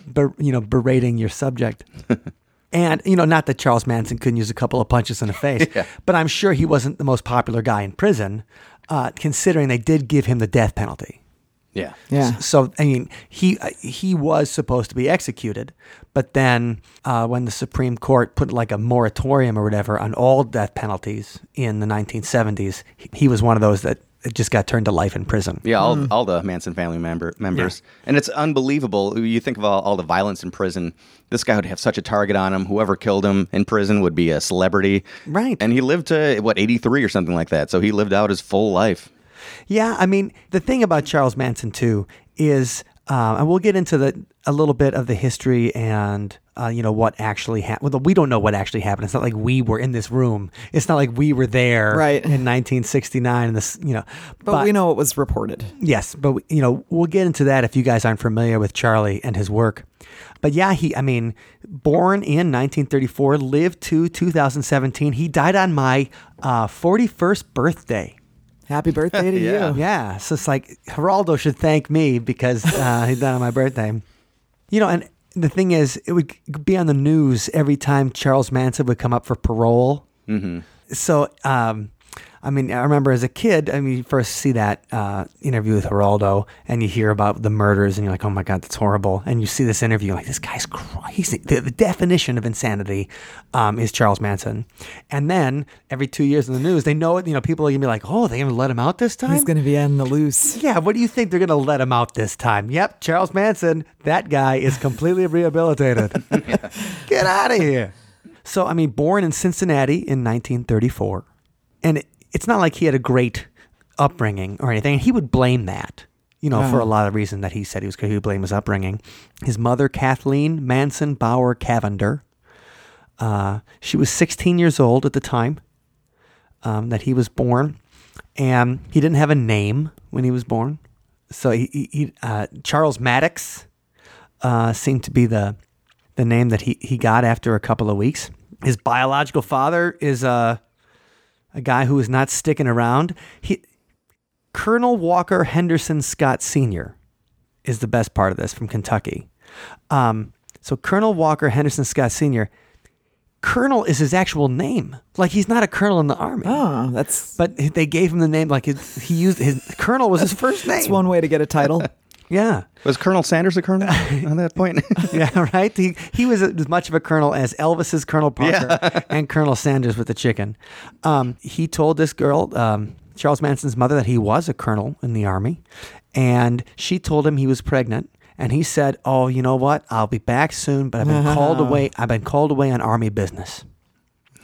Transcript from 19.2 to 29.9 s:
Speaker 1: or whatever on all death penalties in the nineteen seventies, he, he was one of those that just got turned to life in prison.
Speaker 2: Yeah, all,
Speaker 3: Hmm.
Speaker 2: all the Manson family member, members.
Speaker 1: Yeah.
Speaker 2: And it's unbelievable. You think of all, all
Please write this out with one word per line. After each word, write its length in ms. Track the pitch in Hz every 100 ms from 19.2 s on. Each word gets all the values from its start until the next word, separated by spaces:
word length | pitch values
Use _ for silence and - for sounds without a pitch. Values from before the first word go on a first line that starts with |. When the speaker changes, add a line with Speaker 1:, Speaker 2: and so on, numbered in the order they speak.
| 131 139 127 107
Speaker 1:
or 60 |
whatever 340 | 104 104 101 104
on 160 | 104
all 280 | - 123 135
death 320 | 127 117 104
penalties 640 | - 110 95 - 107 107 - -
in 260 | - 120 107
the 60 | 104
nineteen 360 | 107 101 113
seventies, 640 | 101 123 110 101 98 92 - _
he, 140 | -
he 160 | - 139
was 140 | 117
one 120 | 117
of 60 | 113
those 220 | 107 101
that 160 | - - _ _ -
just 180 | 113 110
got 160 | 113 98
turned 160 | 120
to 80 | 107
life 240 | 92 101 -
in 80 |
prison. 360 | 95 107 95 -
Speaker 2:
Yeah, 140 | - 110
all, 160 | 104 151
Speaker 3:
Hmm. 100 | 135
Speaker 2:
all 120 | 107
the 200 | 113 87
Manson 300 | 95 90 92
family 240 | 87 85 85
member, 360 | 82 85 82 -
members. 420 | 101 90 90 -
Speaker 1:
Yeah. 60 | _ - -
Speaker 2:
And 100 | 143
it's 120 | -
unbelievable. 920 | 131 151 139 131 143 127 101 98 107
You 220 | 113 113
think 180 | 123 110
of 60 |
all, 180 | 104 98
all 140 | 98